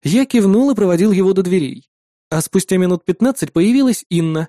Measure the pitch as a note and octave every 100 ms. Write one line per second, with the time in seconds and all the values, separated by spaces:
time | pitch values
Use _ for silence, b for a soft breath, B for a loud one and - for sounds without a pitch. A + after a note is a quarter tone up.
0 | C#3+ A3 C4+ A#3+ G3 G#3 C#4 A3 G3 E3+
1 | G#3 F#3+ F#3+ F#3+ F3+ F#3 C#3 - _ _
2 | _ _ _ D#3+ - G3 - F#3 F3+ F3
3 | - F3 A#3+ B3+ - E3 G3+ B3+ C4 A3+
4 | - E3+ E3 D#3+